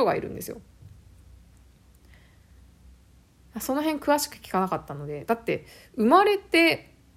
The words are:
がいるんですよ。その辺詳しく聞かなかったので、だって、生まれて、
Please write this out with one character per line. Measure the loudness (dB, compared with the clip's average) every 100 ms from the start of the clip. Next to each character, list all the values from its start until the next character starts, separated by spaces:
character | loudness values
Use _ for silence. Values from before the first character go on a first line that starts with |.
が | 0 0
い |
る | -6
ん |
で | -10
す | -12
よ。 | -14 -18 -20 -20 -20 -20 -20 -20 -20 -20 -20 -20 _ _ _ -20 -20 -20 -20 _ -20 -20 -20 -20 -20 _ -20 _ _ -18 -10
そ | -4
の | -2
辺 | -2 -2
詳 | 2 0
し | 0
く | -10
聞 | -4
か | -2
な | -2
か | -4
っ |
た | -6
の | -12 -10
で、 | -8
だ | -4 -4
っ |
て、 | -2 -6 -8 -20 -12 0
生 | 4
ま | 6
れ | 6 0
て、 | 0 4 4 2 -6 -20 _